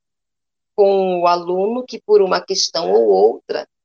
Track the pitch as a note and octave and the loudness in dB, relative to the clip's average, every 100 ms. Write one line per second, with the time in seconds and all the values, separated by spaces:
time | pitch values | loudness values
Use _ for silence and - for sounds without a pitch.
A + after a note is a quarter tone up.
0 | _ _ _ _ _ _ _ - G3 G3 | _ _ _ _ _ _ _ 0 2 2
1 | F#3+ F3+ F3 F3 E3+ F#3 G3+ B3 B3+ A3+ | -2 0 0 0 -2 -4 -4 -6 -10 -10
2 | - G#3 F#3+ F3+ - F#3+ - E3 F3 G#3+ | 0 2 2 -2 -4 -6 -4 -4 0 2
3 | A3+ F#3+ G#2+ - - D3+ - _ | 2 4 2 0 -8 -10 -10 _